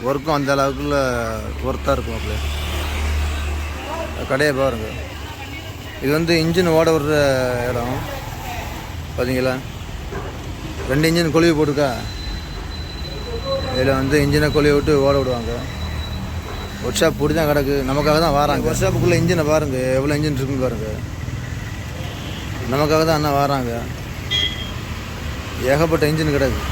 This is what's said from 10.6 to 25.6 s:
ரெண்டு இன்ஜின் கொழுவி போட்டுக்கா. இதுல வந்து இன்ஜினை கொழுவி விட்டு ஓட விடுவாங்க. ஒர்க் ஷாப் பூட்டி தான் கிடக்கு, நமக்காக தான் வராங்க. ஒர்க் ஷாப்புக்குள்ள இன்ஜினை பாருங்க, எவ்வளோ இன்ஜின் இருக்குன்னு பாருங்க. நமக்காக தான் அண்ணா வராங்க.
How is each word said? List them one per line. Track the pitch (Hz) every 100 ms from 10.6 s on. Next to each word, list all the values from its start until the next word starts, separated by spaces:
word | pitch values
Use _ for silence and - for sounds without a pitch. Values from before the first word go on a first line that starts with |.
| - - -
ரெண்டு | 135 160
இன்ஜின் | 170 165 151
கொழுவி | 170 151
போட்டுக்கா. | 151 143 143 113 107 - - - - - - - - - - - - - - - - 127
இதுல | 131 135
வந்து | 135 147 143
இன்ஜினை | 151 151 147
கொழுவி | 147 143
விட்டு | 139 147 135
ஓட | 139
விடுவாங்க. | 131 120 117 117 135 - - - - - - - - - - - 120
ஒர்க் | 120
ஷாப் | 165 135
பூட்டி | 147 156
தான் | 151
கிடக்கு, | 147 139 143 131
நமக்காக | 139 147 151 165
தான் | 143
வராங்க. | 147 139 156
ஒர்க் | 160
ஷாப்புக்குள்ள | 190 175 175 170
இன்ஜினை | 170 175 151
பாருங்க, | 156 151 127 127 131
எவ்வளோ | 139 147
இன்ஜின் | 151 123
இருக்குன்னு | 131 139 127
பாருங்க. | 117 110 107 123 - - - - - - - - - - - - - - - -
நமக்காக | 131 151 156 160
தான் | 156
அண்ணா | 147 139
வராங்க. | 143 139 123 117 - - - - - - 1077 1077 1077 - - - - - - - - -